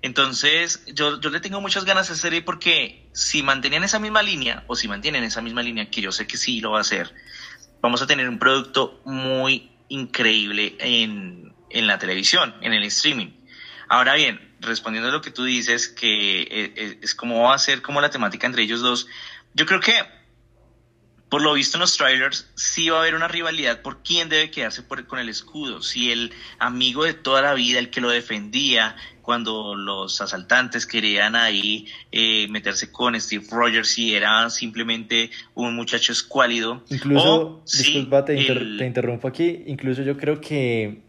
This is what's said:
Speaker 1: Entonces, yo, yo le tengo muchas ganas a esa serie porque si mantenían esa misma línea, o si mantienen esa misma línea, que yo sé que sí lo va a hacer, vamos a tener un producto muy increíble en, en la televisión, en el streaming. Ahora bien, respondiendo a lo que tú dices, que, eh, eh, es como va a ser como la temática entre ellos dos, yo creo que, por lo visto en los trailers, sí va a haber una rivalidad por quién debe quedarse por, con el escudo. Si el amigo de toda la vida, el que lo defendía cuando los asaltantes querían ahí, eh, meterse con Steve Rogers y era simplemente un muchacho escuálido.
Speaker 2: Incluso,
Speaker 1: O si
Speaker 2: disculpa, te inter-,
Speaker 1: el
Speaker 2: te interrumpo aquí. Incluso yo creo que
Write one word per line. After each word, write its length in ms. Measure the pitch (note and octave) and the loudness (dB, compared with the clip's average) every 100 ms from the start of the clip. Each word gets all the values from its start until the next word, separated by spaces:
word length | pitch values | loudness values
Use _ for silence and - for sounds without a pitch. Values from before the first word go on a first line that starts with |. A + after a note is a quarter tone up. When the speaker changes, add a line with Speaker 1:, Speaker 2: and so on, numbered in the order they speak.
Speaker 1:
Entonces, 800 | C3 B2+ C3+ A#2+ D3 D#3+ E3+ - - | -4 0 0 2 2 2 2 -4 -8
yo, 260 | D3+ D3 D3 | -2 -2 0
yo 80 | D3+ | -4
le 120 | D#3 | -4
tengo 200 | F#3+ G3 | -4 -6
muchas 240 | G3 G3 | -2 -2
ganas 240 | F#3+ F#3+ F#3 | 2 2 0
a 60 | |
esa 80 | E3 | -2
serie 180 | F3 E3 | -2 -2
porque 680 | E3 E3+ F3 D#3+ B2 - - | -2 -2 2 2 2 -8 -16
si 300 | - - D3+ | -4 0 0
mantenían 420 | C#3 C3+ C3 D3 | 2 2 2 0
esa 140 | G3 G#3+ | 2 0
misma 240 | G#3+ G#3+ | 2 2
línea, 420 | G#3 F3 B2+ - - | 2 0 -2 -4 -6
o 100 | A#2+ | -4
si 120 | A2 | -4
mantienen 360 | G2+ D3 D3 | -4 -2 -2
esa 180 | A2+ A#2 | -2 -4
misma 200 | A#2 A#2 | -6 -4
línea, 280 | A#2+ A2+ G#2 | -4 -4 -4
que 100 | - | -4
yo 100 | G2 | -4
sé 160 | F#2+ G#2+ | -4 -6
que 120 | - | -4
sí 240 | - A#2+ | -2 -2
lo 80 | A2 | 0
va 80 | G#2+ | 0
a 20 | |
hacer, 320 | G2+ G2 E2+ - - - - - - _ | 0 -2 -4 -10 -20 -20 -18 -20 -20 _
vamos 180 | A#2+ B2+ | 0 2
a 60 | C3+ | 0
tener 240 | C#3+ B2+ | 0 0
un 80 | A#2 | 2
producto 640 | B2 C3+ B2+ - C3 - | 2 2 2 -2 -2 -4
muy 680 | - C3 C3 C3 C3 C3 - _ _ | -10 -6 -2 0 0 0 -4 _ _
increíble 840 | C#3 B2+ - A#2 A2 G#2 G#2 G#2+ - | -8 -6 0 2 2 0 -2 -4 -4
en, 760 | - A#2+ A2 G#2 F#2 F2 D#2+ - - | 0 2 0 -4 -10 -14 -20 -20 -8
en 180 | - A2 | 0 2
la 120 | G2 | 2
televisión, 560 | F#2+ F#2 G2 E3+ C#3 - | 0 0 2 2 2 -2
en 100 | - | 0
el 120 | A2 | 0
streaming. 480 | G#2 - - C3+ F2+ - - - - - - | 2 0 0 0 -6 -12 -20 -20 -20 -20 2
Ahora 240 | A#2+ B2+ | 4 6
bien, 260 | D3 C#3+ G#2+ - _ | 4 2 0 -12 _
respondiendo 500 | A2 A2+ A#2 A2 A#2 | -6 -4 -4 -4 -2
a 20 | |
lo 80 | D3 | -2
que 100 | D#3 | -4
tú 140 | - | -4
dices, 440 | B2+ B2 A2+ A#2+ A#2 | -2 0 0 0 -2
que, 540 | - A#2 G#2+ G2+ F#2+ | -2 0 2 0 0
eh, 300 | - G#2+ G2 - | -2 -4 -6 -6
eh, 220 | G#2+ - | -10 -8
es 120 | G#2 | -8
como 280 | - A#2+ A#2 | -6 -2 4
va 120 | A#2+ | 4
a 40 | C3+ | 4
ser 240 | - C3+ | 2 0
como 180 | - C#3+ | 0 0
la 80 | C#3+ | 0
temática 380 | C#3 G#2 F#2 B2 | 0 -4 -2 -2
entre 160 | A#2 | 0
ellos 180 | A2 A#2 | 0 2
dos, 260 | B2 B2 - - - - _ | 2 0 -4 -12 -18 -18 _
yo 140 | - D#3 | -2 2
creo 140 | F#3+ | 4
que, 120 | G#3 A#3 - - _ _ _ _ _ _ _ _ _ _ _ | 4 2 0 -10 _ _ _ _ _ _ _ _ _ _ _
por 120 | C#3+ | 2
lo 120 | D3+ | 4
visto 240 | D3 C3+ E3+ | 4 2 2
en 20 | |
los 160 | F3+ - | 0 4
trailers, 520 | C#3 C3 C3+ C#3 - | 4 4 2 -2 -8
sí 360 | - - - E3 | -4 -2 0 2
va 80 | D#3+ | 4
a 20 | |
haber 160 | D#3+ D#3+ | 4 2
una 100 | E3 | -2
rivalidad 560 | E3+ E3 D#3+ C3+ A#2 | -2 -2 0 0 -2
por 220 | C3+ C3 | -6 -12
quién 240 | - E3+ E3 | -2 0 2
debe 240 | D#3 D#3 | 2 2
quedarse 320 | D#3 A#2 A2+ | -2 -4 -6
por, 200 | A#2+ C3+ B2+ | -10 -12 -8
con 100 | B2+ | -6
el 100 | A#2 | -6
escudo. 540 | G#2+ - D3+ C#3+ F2+ | -8 -10 -10 -8 -6
Si 300 | - B2+ A#2+ | -6 -2 0
el 200 | A#2 A#2 - - - | 0 -2 -8 -18 -4
amigo 420 | A#2 B2 B2+ B2+ | -4 2 0 2
de 100 | D#3+ | 0
toda 300 | D#3+ - C3+ | 0 2 4
la 120 | C#3 | 4
vida, 260 | C#3 A#2+ B2 | 4 2 0
el 100 | A#2+ | 0
que 100 | - | -2
lo 100 | B2 | 2
defendía 840 | A#2+ A#2 A2 G#2 B2 C#3+ A#2+ A2 - - - | 0 0 -6 -4 -2 2 4 2 0 -18 -16
cuando 540 | - A#2+ A2+ A2 G#2 | -2 -2 0 -4 -4
los 460 | G2+ G2+ G2 F#2+ - | -6 -4 -6 -4 -4
asaltantes 680 | G2 F#2+ F2+ B2 B2 A#2 A2 | -4 -6 2 2 2 -2 -2
querían 480 | A#2 G#2+ G2+ G#2 | -2 0 2 2
ahí, 540 | A2+ A#2 G#2 G2+ G#2+ G#2+ - - | 2 2 2 -2 -4 -6 -18 -6
eh, 340 | - A2+ A2 G#2 | 0 2 2 0
meterse 420 | G#2+ G2+ G2 G#2+ | -4 -4 -4 -6
con 260 | - B2 A2+ | -2 -2 -2
Steve 260 | - G#2 G2 | -4 -8 -6
Rogers 480 | A2+ A#2+ A2+ G#2+ - | 0 2 2 2 0
y 160 | A2+ | 0
era 340 | G#2 G#2 A2 A#2 | 2 4 4 2
simplemente 840 | - A#2 A2 A#2 A2+ G#2+ A#2 A2+ - - | -2 -6 -6 -4 -4 -2 0 -2 -6 -14
un 200 | - A#2+ | -6 -4
muchacho 380 | A#2 A#2 A#2 - | -4 -2 -2 0
escuálido. 720 | A#2 - C3+ B2+ A#2 A2 B2+ - | -2 -4 2 2 2 -2 -6 -6
Speaker 2:
Incluso, 440 | C3+ C#3 C#3+ F3 | -4 2 4 6
Speaker 1:
O 280 | D#3+ D#3+ D#3+ | 4 2 -6
si 180 | - - | -4 0
Speaker 2:
disculpa, 420 | D3 D3 C3 C#3 | 2 2 4 2
te 140 | C#3 D3 | 4 2
inter-, 200 | C3+ B2 | 2 0
Speaker 1:
el 200 | A2+ G#2+ | -2 -4
Speaker 2:
te 80 | B2+ | -2
interrumpo 400 | B2 A#2 A#2+ C3+ | 0 -2 -2 -6
aquí. 380 | B2+ E3+ F3 - | 0 0 0 -8
Incluso 360 | C3+ C3+ C3 | -6 -4 -2
yo 140 | C3+ C#3+ | -2 -2
creo 240 | C#3+ D3+ | -2 -2
que 600 | D3+ D3+ B2+ A#2 G#2+ G#2+ | -2 -2 0 0 -2 -6